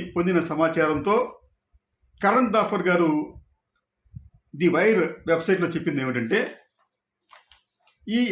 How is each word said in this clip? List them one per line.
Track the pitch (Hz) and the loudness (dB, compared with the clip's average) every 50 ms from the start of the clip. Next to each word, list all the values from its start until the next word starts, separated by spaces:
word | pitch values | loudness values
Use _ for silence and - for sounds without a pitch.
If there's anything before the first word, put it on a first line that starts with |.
| 175 - - | 0 -6 -4
పొందిన | 175 170 180 180 165 | -2 0 2 2 0
సమాచారంతో | - - 156 151 160 160 - 165 156 151 156 147 143 196 208 240 254 240 - - _ _ _ _ _ _ _ _ _ _ _ _ _ _ _ - | 0 -2 -2 0 0 0 2 0 0 0 0 -2 0 0 0 0 0 -2 -8 -18 _ _ _ _ _ _ _ _ _ _ _ _ _ _ _ -2
కరణ్ | - 202 220 254 254 214 196 | 0 2 2 2 2 2 2
దాఫర్ | 220 196 - 208 190 170 180 | 0 0 0 -2 -2 0 2
గారు | 175 170 170 156 151 151 - - - - - _ _ _ _ _ _ _ _ _ _ _ _ _ - - - - _ _ _ _ - | 2 4 4 2 2 0 -2 -6 -12 -20 -20 _ _ _ _ _ _ _ _ _ _ _ _ _ -20 -20 -20 -20 _ _ _ _ -8
ది | 143 175 175 | 0 0 2
వైర్ | - 160 190 220 220 185 160 - - - - | 2 4 4 4 4 2 0 -2 -4 -8 -2
వెబ్సైట్లో | 151 165 165 - - 185 170 170 151 | 0 0 0 2 0 0 0 0 -2
చెప్పింది | - 156 - 160 147 135 131 | -2 -4 -4 -2 -2 -2 -2
ఏమిటంటే, | 131 120 123 113 113 151 139 - - - - _ _ _ _ _ _ _ _ _ _ _ _ _ _ - - _ _ _ _ _ _ _ _ _ _ _ _ - | -2 -2 -4 -2 -2 -2 -2 -2 -4 -10 -18 _ _ _ _ _ _ _ _ _ _ _ _ _ _ -20 -20 _ _ _ _ _ _ _ _ _ _ _ _ -10
ఈ | 202 220 240 247 226 | -4 0 0 2 2